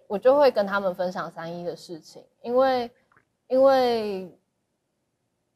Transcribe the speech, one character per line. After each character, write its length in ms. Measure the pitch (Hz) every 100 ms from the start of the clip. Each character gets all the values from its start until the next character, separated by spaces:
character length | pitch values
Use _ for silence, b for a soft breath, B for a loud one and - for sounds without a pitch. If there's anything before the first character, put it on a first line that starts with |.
| -
我 100 | 202
就 180 | 254 277
会 140 | 277
跟 160 | 226 196
他 140 | 196
们 120 | 190
分 180 | 180 180
享 180 | 180 160
三 240 | 170 165
一 80 | 175
的 140 | 175 165
事 240 | - 160
情， 240 | - - - _
因 160 | 226 247
为， 340 | 269 254 240 _ _ _ _ _ -
因 160 | 254
为 720 | 269 262 247 233 214 190 180 - _ _ _ _ _ _ _ _ _ _ _